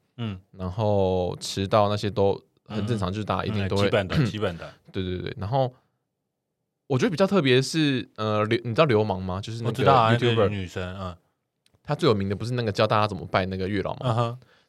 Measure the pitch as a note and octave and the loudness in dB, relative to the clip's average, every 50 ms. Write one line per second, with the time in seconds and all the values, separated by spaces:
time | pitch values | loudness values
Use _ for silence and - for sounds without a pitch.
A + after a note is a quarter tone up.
0 | _ _ _ B2 A#2 G#2+ F#2+ F#2 - _ - F#2+ F#2 F#2 F#2 A2+ G#2+ G#2 G#2 G2 | _ _ _ -8 -8 -8 -8 -10 -14 _ -12 -8 -8 -6 -4 -2 0 2 2 2
1 | F#2+ F#2 F#2 F2+ F2+ F#2 F#2 - - - - F#2+ G2 F#2 A2+ G#2+ G2+ G2+ G#2 G2+ | 2 2 0 0 -2 -2 -4 -6 -10 -6 -4 -4 0 2 4 4 4 4 0 -2
2 | G#2+ G2+ - G#2 G2 G2 - - - _ _ _ _ - G#2+ A#2 G#2+ A#2+ A#2 G#2 | -4 -2 0 2 2 2 0 -2 -8 _ _ _ _ -10 -6 -4 -4 -2 -2 -2
3 | F#2 F2+ G2 A2 G2+ - F#2+ F#2 F#2 F#2+ A2 G2+ F#2+ F#2 G2 G2+ G2+ G2 A#2 G#2 | -2 -4 -4 -4 -4 -2 -2 -2 -2 -2 -2 -2 -2 0 0 2 2 2 2 0
4 | F#2+ F2+ - D#3 B2 G2+ - G#2 G#2+ - E3 D#3+ D#3+ D3 - _ _ - - G2 | 0 0 0 0 2 0 0 -2 -4 -4 -4 -6 -12 -16 -18 _ _ -10 -8 -6
5 | F#2 F2+ F2+ F2+ - F#2+ - - F#2+ G2+ C3+ C3+ C3 B2 - _ _ _ _ _ | -6 -6 -6 -6 -8 -8 -8 -8 -6 -2 0 0 0 -2 -4 _ _ _ _ _
6 | _ _ _ _ _ _ _ _ _ _ _ _ _ _ _ _ _ - C3+ A#2+ | _ _ _ _ _ _ _ _ _ _ _ _ _ _ _ _ _ -2 0 0
7 | - A3+ D#3+ D#3+ G3 F#3 G3+ F#3+ D3 C3+ B2+ C3 C3+ - - D#3+ D3+ C#3+ C3 A#2+ | 2 2 2 2 2 2 4 4 4 6 4 4 4 2 0 0 2 2 0 -2
8 | - - _ - G#2+ G#2+ G#2+ G#2 G#2+ G#2+ A#2 A#2 - A#2+ G#2+ D3+ E3 C#3+ A2 G#2 | -4 -6 _ -4 -2 0 0 0 2 2 0 0 -2 0 2 2 4 4 4 2
9 | A2 G#2+ F#2 F#2 F#2 F#2 F2+ F#2 - A2 A2+ A#2 A#2 A#2 A2+ B2+ - C#3 C3+ B2 | 2 0 -2 -4 -4 -6 -6 -6 -8 -8 -8 -6 -6 -4 -2 2 4 6 6 6
10 | A2+ A2+ A#2 A#2+ A#2+ A#2+ A2+ A2+ G2+ F#2+ G2+ G2 F#2 E2 - F#2+ F#2 F2+ F#2 G2 | 6 6 4 4 2 2 2 2 2 2 0 -4 -6 -8 -8 -8 -8 -8 -8 -8
11 | F#2 F2+ E2+ - _ _ _ _ _ _ _ _ _ _ _ _ _ - D3 D3 | -10 -10 -10 -14 _ _ _ _ _ _ _ _ _ _ _ _ _ -8 -4 0
12 | F3 C3+ G#2 G2 G2 G2 G2 - G#2+ A#2+ B2+ B2 A#2 G#2 - B2 A2 A2 A#2 G#2+ | 2 2 2 2 0 -2 -2 -4 -4 -4 -4 -2 -2 -2 0 0 2 2 2 2
13 | G#2+ F#2 F#2+ - - - - G2 F#2 F#2+ F#2+ F#2 F#2+ G2 G#2 F#2+ F2 F2 - - | 2 0 -2 -6 -6 -2 -2 -2 0 -2 -4 -4 -4 -2 -2 -2 -2 -4 -6 -4
14 | C3 B2 A2 A#2+ A#2 A#2 A#2+ B2+ - _ _ _ _ | -4 -2 0 0 -2 -2 -4 -10 -16 _ _ _ _